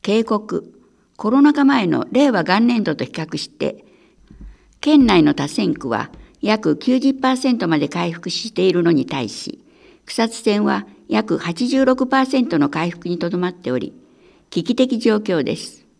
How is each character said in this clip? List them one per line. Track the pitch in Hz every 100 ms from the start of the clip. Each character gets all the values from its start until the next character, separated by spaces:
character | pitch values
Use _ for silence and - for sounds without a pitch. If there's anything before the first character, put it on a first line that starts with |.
警 | - 214
告。 | 220 214 - - - - _ _ _
コ | - 208
ロ | 262
ナ | 285
禍 | 294
前 | 277 262 180
の | 135 -
令 | 233 285
和 | 208
元 | 165 190
年 | 240 233
度 | 196
と | 151
比 | 127
較 | - 160 156
し | -
て、 | _ - - _ _ _ _ _ - - - _ _
県 | 285 302
内 | 240 180
の | 151
多 | 143 147
線 | - 190
区 | 151 123
は | 110 - - - _
約 | 202 214 175
九 | 147 - 254
十 | 269
パ | 269 262
ー | 254
セ | 262
ン | 233
ト | 175
ま | 156
で | 147
回 | 175 175
復 | 165 175
し | - 220
て | -
い | 185
る | 175
の | 170
に | 156
対 | - 143 113
し、 | - - - _ _ - _
草 | - - 226
津 | -
線 | 226 208
は | 208 202 - - -
約 | 214 214 165
八 | 170 170 247
十 | 262
六 | 262 254 254
パ | 269
ー |
セ | 262 262
ン | 240
ト | 160
の | 143
回 | 156 175
復 | - 175
に | 175
と | 175
ど | 180
ま | 180
っ |
て | 175 -
お | 127
り、 | - - _ _ _ _ _
危 | 180
機 | 165
的 | 233 254 233
状 | 233 214
況 | 214 170
で | 135
す。 | - - - _